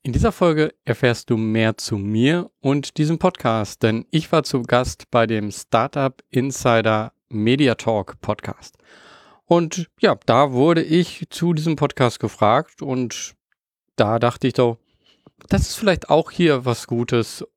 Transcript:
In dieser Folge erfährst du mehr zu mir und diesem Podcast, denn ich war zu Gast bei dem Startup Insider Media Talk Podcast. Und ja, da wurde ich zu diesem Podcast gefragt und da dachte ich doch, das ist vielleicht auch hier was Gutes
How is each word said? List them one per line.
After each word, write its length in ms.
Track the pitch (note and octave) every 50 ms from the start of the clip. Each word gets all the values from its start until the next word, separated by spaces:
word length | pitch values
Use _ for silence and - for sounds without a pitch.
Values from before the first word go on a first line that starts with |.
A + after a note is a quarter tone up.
In 120 | _ C#3 A#2
dieser 180 | - - A3+
Folge 420 | - - F#3 F3 D#3 D3+ D3+ D#3 - _ _
erfährst 440 | - A2+ - - B2 A#2 - - -
du 60 | A#2+
mehr 400 | A2 A2 A2 A2 A2+ A2 A2 A2
zu 220 | - - - A2+
mir 520 | G2+ G2 G2+ G#2+ A2 B2 C#3 E3 F3 F3 - _ _
und 360 | - C3+ C#3 D3 C3+ - _
diesem 220 | - D3+ D3+ E3 D#3+
Podcast, 640 | - F#3 - - - B2 A2+ A2 G#2 - - _ -
denn 220 | A2 A2 A2+ - _
ich 200 | - D#3+ D#3+ -
war 120 | - D#3+ -
zu 180 | - - C3
Gast 500 | A#2 - B2 B2 B2+ - - _ - _
bei 160 | - A#2+ A2+
dem 240 | A2 A2+ G#2+ G#2 G#2
Startup 720 | G2 - - _ - A2+ A#2+ C#3 - D3 C3+ C3+ - _ _ _
Insider 800 | - C#3 B2 C#3 B2+ - - B2+ A#2 A2+ G#2+ A2 A2 G#2+ A2 A#2+ _ _ _
Media 480 | _ - G#2+ G#2+ A2+ B2+ C#3 D3+ B2+ A2
Talk 460 | - - A2+ A2+ G#2 F#2+ - - -
Podcast. 560 | - - G#2 - - - - - - - _ _ _ _ - - - - - - _ _ _ _ _
Und 440 | _ E3+ F3 E3+ D#3+ - F#3 E3 _ _ _
ja, 180 | - G3 C3+ - _
da 280 | - A2+ B2+ D3 C#3+ B2+
wurde 280 | B2 C#3+ E3 E3+ E3
ich 440 | D#3+ - D#3 F3 F3 - - - E3+ _
zu 220 | - - E3+ F3
diesem 240 | E3+ D3+ D3+ E3 D#3
Podcast 460 | C3+ D3+ - - - C3 A#2+ - -
gefragt 600 | - G#2 - - G#2+ G#2 A2+ C#3 D#3+ _ _ -
und 520 | - C#3 B2+ B2+ B2+ A2+ - - - - _ _ _ _ _ _ _ _ _ _ _ _ _
da 220 | - A2+ G#2 A2+ A#2
dachte 280 | A#2+ A#2+ - - -
ich 60 | C3 A#2
doch, 240 | - B2+ A#2 A#2 _ _ _ _ _ _ _ _ _ _ - _ _ - _
das 140 | - G3 -
ist 120 | - -
vielleicht 340 | - A3 G3+ F3 D3 - -
auch 220 | D3 D#3 D#3 -
hier 320 | - - F3 D#3+ C#3+ B2+ B2
was 240 | B2+ A#2 - -
Gutes 560 | - B2+ A#2 A#2+ - B2+ A#2 A2 - - - - _ _